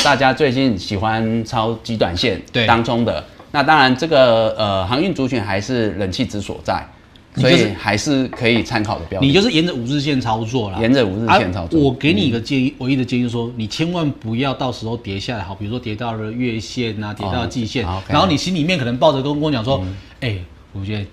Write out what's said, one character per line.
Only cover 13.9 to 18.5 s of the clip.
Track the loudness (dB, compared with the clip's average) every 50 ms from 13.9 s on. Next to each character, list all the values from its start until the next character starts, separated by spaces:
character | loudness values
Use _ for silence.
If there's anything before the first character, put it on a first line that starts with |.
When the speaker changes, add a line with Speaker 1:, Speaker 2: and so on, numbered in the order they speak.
| -2
Speaker 2:
万 | -2 -2 -2 -4
不 | -4 -6 -4 -2
要 | -2 -2 -2 -2
到 | -2 -4 -4
时 | -4 -6 -6
候 | -6 -6 -6
跌 | -6 -6 -6 -6
下 | -6 -6 -6 -6
来， | -6
好， | -10 -10
比 | -10 -8
如 | -6
说 | -6 -6
跌 | -6 -6 -8
到 | -6 -6 -6 -6
了 | -6 -6 -6
月 | -4 -4 -2 -2 -2 -4
线 | -8 -8 -6 -4 -4 -4 -4 -6
啊， | -6 -8 -8
跌 | -6 -4 -2
到 | -2
了 | -2 -4 -4
季 | -4 -4 -6
线， | -4 -4 -4 -4
Speaker 1:
哦， | -2 -4 -6 -4
OK。 | 0
Speaker 2:
然 | 2 2
后 | 4 4
你 | 2
心 | 0 0 -2